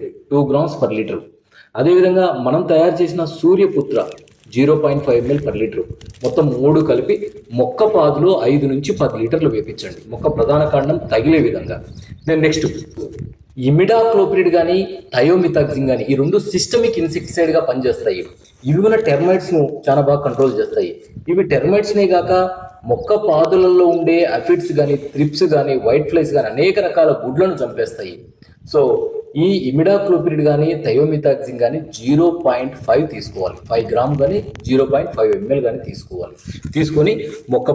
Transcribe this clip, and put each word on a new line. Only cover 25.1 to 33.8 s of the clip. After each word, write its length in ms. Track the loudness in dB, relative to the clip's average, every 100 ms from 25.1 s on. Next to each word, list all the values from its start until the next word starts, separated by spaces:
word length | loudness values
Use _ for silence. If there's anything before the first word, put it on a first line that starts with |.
థ్రిప్స్ 320 | -2 -2 0 2
కానీ, 200 | 2 0 0 2
వైట్ 240 | 2 2
ఫ్లైస్ 220 | 0 0 0
కానీ 120 | -2
అనేక 220 | 0 0 2 0
రకాల 240 | 2 2 2
గుడ్లను 320 | -2 0 0 0
చంపేస్తాయి. 520 | -6 -4 -6 -6 -14 -14 -20 -20 -20 -20 -4
So 100 | 0 2 2 -2 -8 -8 0 0
ఈ 20 | 2 0
ఇమిడాక్లోప్రిడ్ 760 | 0 2 2 2 0 0 0 2
కానీ 200 | 2 0 -2
థయోమిథాక్సిన్ 760 | -2 0 0 2 0 0 -4 -2
కానీ 160 | -2 -2 -10 -8
జీరో 300 | 0 2 2 2 -2
పాయింట్ 300 | -2 -4 -8 0
ఫైవ్ 200 | 0 0 -6
తీసుకోవాలి, 420 | -12 -8 -8 -8 -6
ఫైవ్ 140 | -4